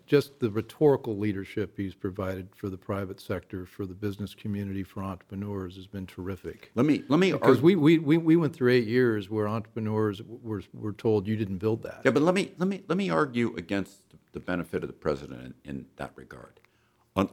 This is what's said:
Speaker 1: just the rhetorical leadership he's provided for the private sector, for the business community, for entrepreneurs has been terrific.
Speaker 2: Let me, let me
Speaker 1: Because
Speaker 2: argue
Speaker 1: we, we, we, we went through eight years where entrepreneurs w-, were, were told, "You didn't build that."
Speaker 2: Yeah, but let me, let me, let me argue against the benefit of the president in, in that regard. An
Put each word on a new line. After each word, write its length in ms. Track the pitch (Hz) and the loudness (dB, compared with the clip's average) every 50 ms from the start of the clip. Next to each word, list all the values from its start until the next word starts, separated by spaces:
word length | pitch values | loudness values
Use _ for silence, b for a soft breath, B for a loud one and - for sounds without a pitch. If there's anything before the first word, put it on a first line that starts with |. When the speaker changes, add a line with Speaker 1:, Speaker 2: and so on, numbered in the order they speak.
| _ | _
Speaker 1:
just 340 | - 143 143 131 - - _ | 2 2 2 2 0 -4 _
the 100 | 123 110 | -4 -2
rhetorical 680 | 98 110 110 - - - 156 147 135 - - 117 104 98 | -2 -2 -4 -6 0 4 4 4 4 4 0 -4 -4 -2
leadership 580 | 104 107 95 98 95 - - 113 98 92 - | -2 -2 -2 -4 -6 -8 -6 -6 -6 -6 -6
he's 160 | - 98 92 - | -6 -8 -8 -8
provided 540 | _ - 95 92 101 95 92 95 95 92 95 - | _ -8 -8 -6 -4 -4 -4 -6 -6 -10 -14 -12
for 140 | - - 98 | -10 -8 -8
the 80 | 92 92 | -8 -8
private 420 | - - 101 98 101 92 95 - | -6 -6 -4 -4 -4 -6 -10 -12
sector, 460 | - - 101 87 - - 104 92 90 | -8 -8 -8 -8 -8 -8 -10 -10 -10
for 180 | 87 - - 101 | -10 -10 -10 -10
the 80 | 92 | -10
business 420 | 90 98 104 104 98 101 101 92 - | -8 -8 -6 -6 -6 -6 -8 -10 -10
community, 500 | - - 107 101 101 101 98 95 98 95 | -10 -8 -6 -4 -4 -4 -6 -6 -8 -8
for 180 | - - 104 | -8 -10 -10
entrepreneurs 760 | 98 98 92 - - _ 101 98 101 104 101 98 92 90 92 | -8 -8 -10 -12 -14 _ -10 -10 -8 -8 -8 -8 -10 -10 -12
has 100 | 98 92 | -16 -16
been 200 | 95 - 98 92 | -14 -12 -12 -12
terrific. 640 | 90 - - 90 98 95 - - 85 - - - - - | -12 -12 -10 -10 -8 -10 -10 -10 -12 -14 -14 -18 -4 0
Speaker 2:
Let 120 | 110 135 | 2 2
me, 180 | 151 139 - - - | 4 2 2 0 0
let 120 | 139 170 | 2 4
me 120 | 190 180 | 4 4
Speaker 1:
Because 260 | 147 - - 131 127 110 | 2 4 6 6 6 8
Speaker 2:
argue 180 | 139 175 202 | 6 6 6
Speaker 1:
we, 0 | |
we, 220 | 165 143 160 165 156 | 8 6 6 6 6
we, 180 | 160 139 160 | 4 4 2
we 200 | 170 165 160 160 | 4 4 4 4
went 200 | 170 165 135 - | 4 4 0 0
through 160 | - 127 123 | 2 4 4
eight 140 | 127 127 113 | 4 4 2
years 420 | 104 117 127 127 117 110 104 98 92 | 2 2 2 4 4 2 0 -2 -4
where 180 | 110 107 104 | -2 -2 -2
entrepreneurs 760 | 104 110 113 107 - - 117 110 110 110 107 107 107 98 101 | -2 -2 -4 -6 -8 -8 -6 -4 -2 0 0 0 0 -2 -4
w-, 200 | 117 - 113 135 | -10 -16 -18 -14
were, 200 | 120 110 107 95 - - | -10 -8 -8 -8 -8 -12
were 220 | - 120 110 104 95 | -14 -10 -8 -8 -6
told, 320 | - - 113 107 104 92 107 | -2 2 2 2 2 2 0
"You 80 | 110 | -2
didn't 220 | 110 110 95 98 87 | -2 -2 -4 -4 -2
build 240 | 107 110 113 113 | -2 -2 -2 -2
that." 180 | - - - - - | -4 -10 -10 0 2
Speaker 2:
Yeah, 60 | 135 | 2
but 100 | - 147 | 4 4
let 120 | 151 180 180 | 4 4 2
me, 180 | 202 - - - | 2 0 -4 -4
let 140 | 147 180 196 | -2 -2 -2
me, 120 | 202 - - - | -2 -4 -4 -2
let 80 | 165 | -2
me 140 | 196 202 175 | -2 0 0
argue 440 | 160 156 151 135 117 120 117 113 - | 2 0 0 0 0 0 0 0 -2
against 460 | 90 85 - 101 98 92 - - _ _ _ - - _ _ | -6 -6 -4 -4 -4 -4 -6 -10 _ _ _ -20 -20 _ _
the 80 | - - | -16 -12
benefit 420 | - - 90 87 82 - - 90 | -6 -4 -4 -4 -4 -4 -6 -6
of 40 | 82 | -6
the 80 | 69 - | -8 -10
president 600 | - - 80 71 67 71 67 65 62 64 64 - _ | -4 -2 -2 -2 -2 -6 -12 -14 -14 -14 -16 -18 _
in, 80 | - 73 | -14 -12
in 160 | 71 65 62 - _ | -12 -12 -12 -14 _
that 160 | - 69 - - | -12 -12 -12 -12
regard. 420 | 67 64 - - 60 62 - _ _ _ _ _ _ _ _ _ _ _ _ - | -16 -20 -18 -18 -20 -20 -20 _ _ _ _ _ _ _ _ _ _ _ _ -2
An 120 | 95 98 - | -2 -2 -2